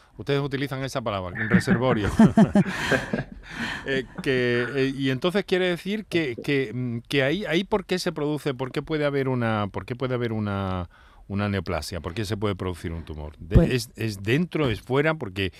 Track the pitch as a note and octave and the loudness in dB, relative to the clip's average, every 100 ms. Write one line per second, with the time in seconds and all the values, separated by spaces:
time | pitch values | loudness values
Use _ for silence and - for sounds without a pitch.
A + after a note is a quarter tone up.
0 | - - G#2+ C#3+ C#3+ C3 C#3 C3+ C3+ C3+ | -20 -12 -2 0 0 -2 -4 -4 -4 -4
1 | A#2 G2 F2+ F#2 G#2+ F3+ - - B2+ A2+ | -2 -2 -2 -4 2 4 4 2 4 2
2 | G2 - G#3 - D3+ G#3 - - - B2+ | 2 6 6 6 0 2 2 0 0 0
3 | - - - - - - - - - C3+ | 0 -6 -6 -12 -14 -10 -8 -6 -4 -4
4 | B2 - D3 B2+ B2 A#2+ B2 C#3 C3+ C3+ | -4 -6 0 2 4 2 0 0 0 2
5 | C3+ C3 F3+ G3 F3+ F#3 F3+ E3+ F#3 G#3+ | 0 2 2 0 2 2 2 0 -2 -6
6 | G3 F3 D3+ A#2 - C#3+ B2 A#2 B2 A#2 | 0 0 0 -2 0 2 0 -2 -4 -4
7 | - C#3+ C3+ F3+ F#3 E3 G3+ G#3 - F#3 | -2 2 2 2 0 0 0 -2 0 -2
8 | - D#3+ D3 D3+ D3+ B2+ B2+ D#3 C#3+ D#3 | -2 -2 -2 0 -2 -2 -4 -4 -2 0
9 | D3 C#3 C3 B2+ A2+ A2 G#2 G2 F#2+ B2+ | 2 2 2 2 2 2 0 -4 -6 -4
10 | C3 B2 A#2+ A2 G#2 G2 F#2+ F#2 F2 - | -2 0 0 0 0 0 0 -2 -4 -10
11 | - - - G2+ G#2 G2 F2 E2+ D#2 F2 | -20 -20 -6 -2 0 0 0 -2 -2 -6
12 | E2 F2 G2+ G#2+ G#2 F#2 F#2+ F2 F2+ E2 | -6 -4 -4 0 0 0 -2 -4 -6 -6
13 | D#2+ D2+ D2+ D2+ E2 G2+ E3 B2 A2+ - | -8 -10 -10 -12 2 4 6 2 -4 -6
14 | A2 G2+ G2 C3+ E3+ D#3+ C#3+ G2+ - C3 | -6 -4 0 2 2 0 0 0 0 2
15 | D3+ D#3 G#2 F#2 F#2+ - | 2 0 -4 -2 -2 -4